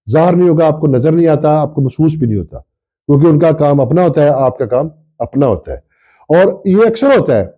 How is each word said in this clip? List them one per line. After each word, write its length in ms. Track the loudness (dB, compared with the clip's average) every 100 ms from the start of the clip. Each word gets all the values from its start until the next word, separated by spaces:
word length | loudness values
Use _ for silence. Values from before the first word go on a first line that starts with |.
| -4
जाहिर 280 | 0 2 2
नहीं 140 | 2
होगा, 180 | 2 0
आपको 200 | 0 0
नजर 240 | 0 0
नहीं 160 | 0 2
आता, 220 | 0 0
आपको 320 | 0 -2 -4
महसूस 340 | -4 0 -2 0
भी 120 | -4
नहीं 100 | -4
होता, 220 | -6 -14 -20 _ _ _ -2
क्योंकि 220 | 2 2
उनका 240 | 2 2
काम 280 | 0 0 0
अपना 240 | 0 0
होता 180 | 0 2
है, 80 | 0
आपका 360 | 0 -2 -2 -4
काम 260 | -4 -4 -10 _ -12
अपना 240 | -8 -2 -2
होता 280 | -2 -6
है। 100 | -16 _ _ _ _ -2
और 340 | 2 2 0 -2
ये 180 | 0 0
अक्सर 320 | 0 0 0
होता 200 | 0 -2
है 60 | -4